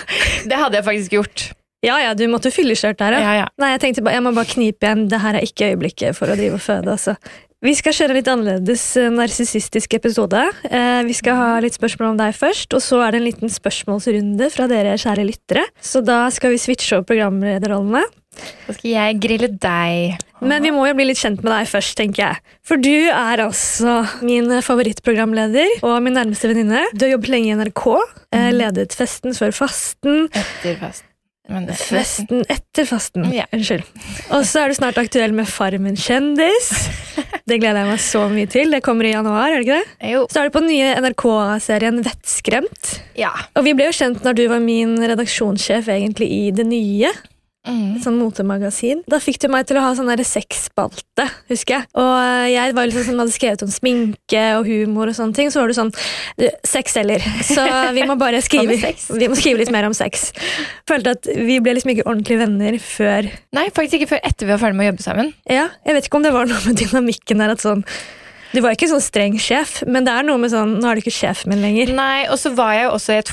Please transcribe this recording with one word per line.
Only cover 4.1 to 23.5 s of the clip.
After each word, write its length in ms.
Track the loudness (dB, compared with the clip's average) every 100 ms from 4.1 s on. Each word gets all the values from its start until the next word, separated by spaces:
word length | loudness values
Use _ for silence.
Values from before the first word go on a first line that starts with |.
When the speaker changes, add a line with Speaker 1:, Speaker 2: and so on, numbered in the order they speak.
| 2
Speaker 2:
jeg 20 |
må 120 | 2 0
bare 160 | 0
knipe 300 | 0 0 2 0
igjen, 200 | 2 2
det 100 | 0
her 160 | 0
er 100 | 0 -2
ikke 260 | -2 -2
øyeblikket 420 | 0 -4 -2 -4
for 140 | -2 -2
å 60 | 0
drive 220 | 0 -2
og 20 |
føde, 300 | -2 -2 -2
altså. 240 | -2 -4 -6 -10 -20 _ _
Vi 120 | 0 2
skal 160 | 0
kjøre 200 | 2 2
en 20 | 2
litt 120 | 2
annerledes, 540 | 0 0 0 0 -2 0 2
eh, 140 | 2
narsissistisk 800 | 2 0 0 -2 -2 -2 -4 -2
episode. 480 | 0 0 0 2 2 0 -2
Eh, 360 | -4 0 2 2
vi 80 | 0
skal 240 | 0 0 2
ha 120 | 2 2
litt 160 | 0 -2
spørsmål 380 | -4 -2 -2
om 60 | 2
deg 120 | 0
først, 400 | 0 0 0 -2
og 80 | -2
så 200 | 2 2
er 80 | 2
det 60 | 2
en 60 | -2
liten 260 | -2 -6
spørsmålsrunde 960 | -4 -6 -6 -4 -4 0 0 0 0 -2
fra 120 | 0 0
dere, 260 | 2 2 0
kjære 300 | 0 0 -2
lyttere. 360 | -4 -2 -2 -2 -6
Så 200 | -2 0
da 180 | 2 2 2
skal 220 | 0 0
vi 60 | 0
switche 360 | 0 -2 0 0
over 120 | 2
programlederrollene. 880 | 2 2 0 0 -2 -2 -2 0 0 -2 -6 _ -20 -20 -16
Speaker 1:
Da 120 | -14 -8
skal 140 | -2
jeg 240 | 0 0 0
grille 300 | 0 0 0 -2
deg. 560 | -2 0 0 0 -2 -4 -10 _
Speaker 2:
Men 240 | 0 2
vi 80 | 2
må 140 | 2 2
jo 80 | 2
bli 120 | 2
litt 100 | 2
kjent 220 | -2 -2
med 80 | 0
deg 160 | 0 0
først, 280 | -2 -4 -2
tenker 260 | -2 0 -2
jeg. 100 | -2 -10 _
For 160 | -2 2
du 140 | 4 4 4
er 320 | 2 0 0
altså 540 | 0